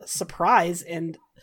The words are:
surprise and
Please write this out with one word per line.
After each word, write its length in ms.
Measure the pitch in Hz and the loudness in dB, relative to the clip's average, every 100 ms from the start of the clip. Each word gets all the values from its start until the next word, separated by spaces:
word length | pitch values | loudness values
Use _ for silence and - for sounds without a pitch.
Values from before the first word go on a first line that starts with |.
surprise 760 | - - 180 - 175 240 170 175 | -10 -8 -6 0 4 4 4 -4
and 340 | - 165 165 - _ _ | -8 -8 -8 -10 _ _